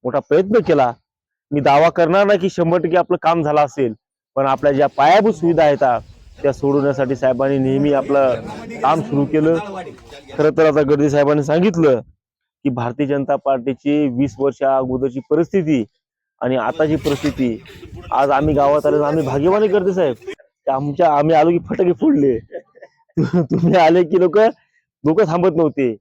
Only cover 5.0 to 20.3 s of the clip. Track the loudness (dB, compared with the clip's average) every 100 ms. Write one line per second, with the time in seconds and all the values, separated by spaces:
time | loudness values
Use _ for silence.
5 | 4 4 2 0 0 2 2 2 0 0
6 | -6 -20 -20 -4 -4 -2 0 0 0 -2
7 | -2 -2 -2 0 -2 0 0 0 0 0
8 | 0 0 0 -2 -8 -16 -14 -4 -2 -2
9 | -2 -4 -2 0 0 -2 -6 -14 -16 -20
10 | -20 -20 -14 -2 0 2 2 2 0 0
11 | 2 2 2 0 0 0 0 2 2 2
12 | -2 _ _ _ _ _ -6 -4 -6 -4
13 | -4 -4 -2 -2 -2 -2 -4 -6 -2 0
14 | 0 -2 -4 -2 -4 -2 -2 -2 -2 -4
15 | -4 -8 -4 -2 0 -2 0 -2 -2 _
16 | _ _ _ _ -4 -2 -4 -2 -2 -2
17 | -2 -4 -4 -2 -4 -4 -14 -20 -20 -18
18 | -6 -2 0 0 0 0 2 2 0 0
19 | 0 -2 -2 -2 0 0 0 0 -2 -2
20 | -2 -4 -12